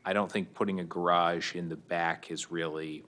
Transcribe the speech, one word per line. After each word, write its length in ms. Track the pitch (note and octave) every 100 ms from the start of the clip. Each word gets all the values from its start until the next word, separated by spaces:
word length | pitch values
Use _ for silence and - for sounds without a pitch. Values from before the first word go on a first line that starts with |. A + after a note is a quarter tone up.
I 80 | F#2
don't 180 | G2+ F#2+
think 220 | G#2 E2+
putting 260 | - G2+ F#2+
a 40 |
garage 680 | E2+ F2 F2 F2 E2+ E2+ -
in 140 | F2 E2+
the 80 | D#2
back 540 | - E2+ E2 D#2+ -
is 200 | D#2+ -
really 540 | E2+ E2 D#2 D#2 D2+